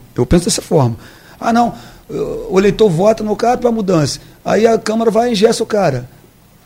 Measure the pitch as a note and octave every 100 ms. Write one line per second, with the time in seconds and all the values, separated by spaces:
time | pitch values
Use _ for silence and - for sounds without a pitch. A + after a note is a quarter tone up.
0 | - - B2 F3 F3 - - E3 A#2+ A2
1 | - - - - A3+ A#3 A#3+ - - -
2 | - - - - - F#2 G3+ G3 G#3+ D#3+
3 | G#3 G#3+ G#3+ G3+ A#3 B3 A#3+ A3+ F#3+ E3+
4 | C#3 - - - - F#3+ A3+ A3 - A3
5 | A3+ G#3+ B3 G#3+ A3+ A3 A3+ G#3 F3 B2+
6 | B2 - _ _ _ _